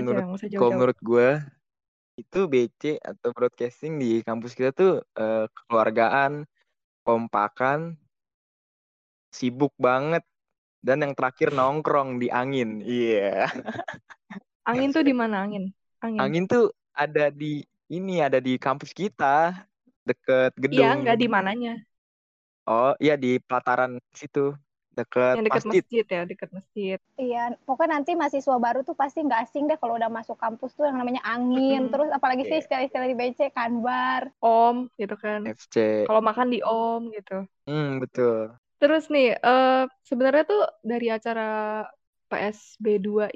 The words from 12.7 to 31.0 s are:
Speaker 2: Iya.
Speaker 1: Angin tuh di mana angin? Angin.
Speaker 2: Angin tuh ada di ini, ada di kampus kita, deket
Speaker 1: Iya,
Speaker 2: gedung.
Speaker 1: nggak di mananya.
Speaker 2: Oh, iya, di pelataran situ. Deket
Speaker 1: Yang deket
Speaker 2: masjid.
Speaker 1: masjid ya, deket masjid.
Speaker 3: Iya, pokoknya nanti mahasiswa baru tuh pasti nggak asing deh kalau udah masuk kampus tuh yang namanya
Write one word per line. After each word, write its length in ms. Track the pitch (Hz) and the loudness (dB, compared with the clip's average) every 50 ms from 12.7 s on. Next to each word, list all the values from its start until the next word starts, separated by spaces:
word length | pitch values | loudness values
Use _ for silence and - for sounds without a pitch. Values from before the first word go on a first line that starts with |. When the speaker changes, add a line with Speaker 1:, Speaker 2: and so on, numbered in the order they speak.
| 107 107 | -4 -8
Speaker 2:
Iya. 680 | 101 117 120 120 117 117 110 101 98 98 95 98 120 - - 247 - 214 - - - - - - _ _ - _ _ _ 190 196 _ _ _ _ - - | -6 -4 -2 0 2 2 2 2 2 0 0 0 0 -2 -2 -6 -10 -10 -8 -8 -10 -10 -12 -16 _ _ -20 _ _ _ -20 -20 _ _ _ _ -4 -4
Speaker 1:
Angin 220 | 240 254 269 277 277 | -2 0 0 0 2
tuh 80 | 320 294 285 | 2 2 2
di 60 | 262 | 2
mana 280 | 247 226 220 214 190 196 | 2 0 -2 -2 -4 -4
angin? 260 | 208 208 202 185 190 - _ _ _ _ - - | -4 -6 -6 -8 -8 -10 _ _ _ _ -10 -8
Angin. 160 | 233 220 214 131 | -6 -2 -2 -2
Speaker 2:
Angin 200 | 135 156 170 185 190 | 0 0 -2 0 2
tuh 240 | 240 240 226 202 - _ _ _ | 2 4 4 2 0 _ _ _
ada 380 | - 143 147 147 151 151 147 143 | -4 -4 -4 0 0 0 0 0
di 320 | 143 143 156 151 147 147 - _ _ _ _ - 147 | 0 -4 -6 -6 -6 -6 -8 _ _ _ _ -10 -10
ini, 260 | 175 190 190 180 170 | -8 -6 -4 0 0
ada 200 | 147 135 135 131 | 0 2 2 0
di 160 | 127 127 127 123 | 2 0 -2 -2
kampus 320 | - 139 131 143 156 - | 0 -2 -4 -4 -6 -16
kita, 760 | - - 180 214 - - 151 135 139 151 165 175 185 185 - _ _ _ _ _ _ _ _ | -10 -6 -6 -6 -4 -2 0 2 4 4 2 2 0 -6 -14 _ _ _ _ _ _ _ _
deket 480 | - 123 _ - - 131 127 127 127 - - 127 143 147 | -6 -6 _ 0 2 2 4 4 2 0 -2 -4 0 4
Speaker 1:
Iya, 140 | - - 226 | 4 4 4
Speaker 2:
gedung. 80 | 262 285 | 4 2
Speaker 1:
nggak 180 | 269 233 233 226 | 2 0 2 2
di 60 | 247 226 220 | 2 2 0
mananya. 360 | 196 190 196 214 247 240 233 233 220 - _ _ _ _ _ _ _ _ _ _ _ _ _ _ _ - - | 0 0 0 -4 -4 -6 -8 -8 -10 -14 _ _ _ _ _ _ _ _ _ _ _ _ _ _ _ -4 -2
Speaker 2:
Oh, 240 | 113 113 123 135 - - | 0 2 2 2 2 2
iya, 160 | 139 151 151 | 2 2 2
di 240 | 143 131 123 127 123 | 2 2 0 0 0
pelataran 560 | _ - 127 123 - 127 123 127 127 127 123 123 _ _ | _ -2 -4 -2 0 0 2 2 2 -2 -2 -10 _ _
situ. 400 | _ - 147 143 - 143 139 143 143 143 _ _ _ _ _ _ - 120 | _ -18 -18 -6 -2 -2 -2 -2 -2 -6 _ _ _ _ _ _ -8 -8
Deket 400 | 117 _ - 123 127 127 127 117 | -8 _ 0 2 4 4 2 2
Speaker 1:
Yang 80 | 214 | 2
deket 180 | 185 135 117 - 214 | 0 0 0 0 2
Speaker 2:
masjid. 140 | 202 180 - | 0 0 0
Speaker 1:
masjid 200 | - 233 233 214 - | 2 -2 -2 -2 0
ya, 120 | 190 175 175 | -4 -6 -6
deket 240 | 180 190 - 185 170 | -8 -10 -12 -14 -16
masjid. 480 | - 190 - _ - 214 196 190 190 190 _ _ _ - | -16 -18 -18 _ -10 -8 -6 -6 -6 -8 _ _ _ -8
Speaker 3:
Iya, 220 | 262 247 240 240 233 240 233 - _ - | -6 -6 -4 -4 -4 -6 -6 -10 _ -6
pokoknya 320 | 254 - 330 320 311 285 | -2 0 0 0 0 -2
nanti 160 | 269 - 349 339 | -2 -2 -2 0
mahasiswa 400 | 302 294 - 277 - 277 254 240 | -2 -2 -2 -2 0 0 0 2
baru 240 | 233 233 233 262 | 2 0 0 -2
tuh 160 | 269 - 311 - | -4 -6 -4 -4
pasti 240 | 277 285 - - | -4 -4 -2 -4
nggak 240 | 311 277 240 226 247 | -2 0 0 0 -2
asing 240 | - - 294 285 302 | -4 -4 -4 -2 -2
deh 80 | 311 311 | -2 -2
kalau 160 | - 226 233 | -2 -4 -2
udah 160 | 226 226 220 | -2 -2 -2
masuk 320 | 226 226 226 - 233 - | -4 -6 -10 -10 -10 -6
kampus 320 | 233 226 226 - 262 254 _ | -6 -6 -6 -6 -12 -12 _
tuh 160 | - 302 285 | -2 -2 0
yang 80 | 262 | 0
namanya 240 | 254 | 0